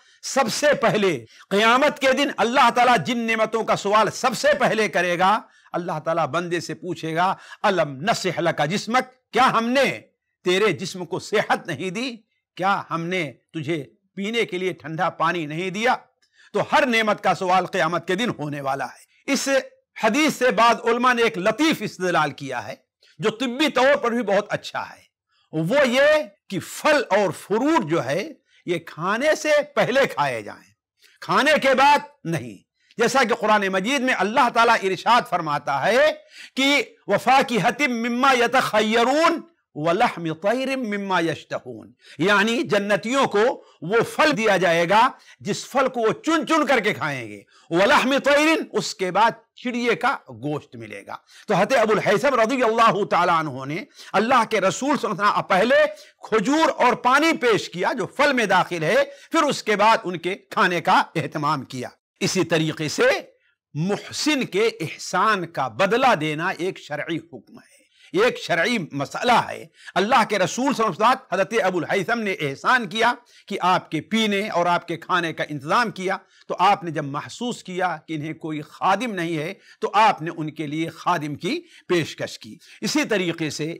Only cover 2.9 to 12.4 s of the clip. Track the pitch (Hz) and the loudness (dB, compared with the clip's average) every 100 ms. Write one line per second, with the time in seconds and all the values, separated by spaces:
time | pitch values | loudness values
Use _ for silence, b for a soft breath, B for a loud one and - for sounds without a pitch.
2.9 | 240 147 240 226 226 214 226 208 185 196 | 4 2 -4 -2 0 0 0 0 -2 2
3.9 | 214 196 - 254 220 277 294 220 214 208 | 2 2 0 -2 0 2 2 2 2 0
4.9 | 180 180 170 185 220 - b b 170 175 | 0 0 2 2 2 -2 b b -8 -6
5.9 | 156 165 165 147 160 175 214 - 151 180 | -6 -2 -2 -2 -2 -4 -4 -6 -10 -10
6.9 | 160 160 160 185 180 B B 214 180 151 | -8 -6 0 0 -2 B B 0 2 0
7.9 | 135 196 - 185 151 170 151 147 202 - | -2 -4 -2 -2 -2 0 0 -2 -4 -2
8.9 | 247 - _ _ 220 254 220 233 269 240 | -2 -2 _ _ 2 2 2 0 2 2
9.9 | 110 - _ _ _ 180 185 214 139 185 | -2 -10 _ _ _ -2 2 2 0 -6
10.9 | 180 175 160 - 208 - 240 165 139 185 | -10 -8 -8 -2 -2 0 -2 -4 -8 -6
11.9 | 185 262 233 _ _ | -6 -8 -10 _ _